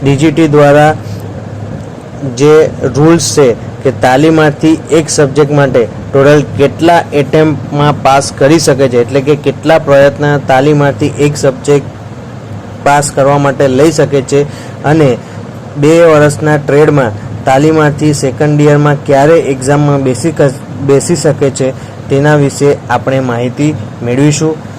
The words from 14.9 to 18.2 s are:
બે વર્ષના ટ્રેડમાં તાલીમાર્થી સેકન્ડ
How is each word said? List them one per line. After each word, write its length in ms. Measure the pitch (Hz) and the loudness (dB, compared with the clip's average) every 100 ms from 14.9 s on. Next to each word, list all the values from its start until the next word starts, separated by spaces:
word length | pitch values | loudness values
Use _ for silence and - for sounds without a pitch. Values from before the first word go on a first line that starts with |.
| 156 143 117 - - - - - 147 | 2 2 0 -6 -14 -14 -14 -14 -2
બે 160 | 147 165 170 | 2 4 6
વર્ષના 520 | 151 147 147 151 151 | 6 2 0 -2 -2
ટ્રેડમાં 600 | 143 139 151 147 123 101 - - - | 0 2 4 2 0 -4 -10 -6 0
તાલીમાર્થી 680 | 135 151 156 151 143 151 | 2 2 2 0 0 -2
સેકન્ડ 480 | 143 | 0